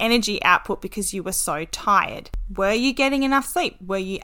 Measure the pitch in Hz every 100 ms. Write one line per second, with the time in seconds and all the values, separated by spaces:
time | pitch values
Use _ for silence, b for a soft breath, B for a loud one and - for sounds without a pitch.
0 | 220 240 214 202 - 180 - 202 196 -
1 | 190 196 180 185 - 151 165 - - 196
2 | - - - - - 196 196 220 262 262
3 | 269 277 269 277 269 359 320 - 185 190
4 | 190 190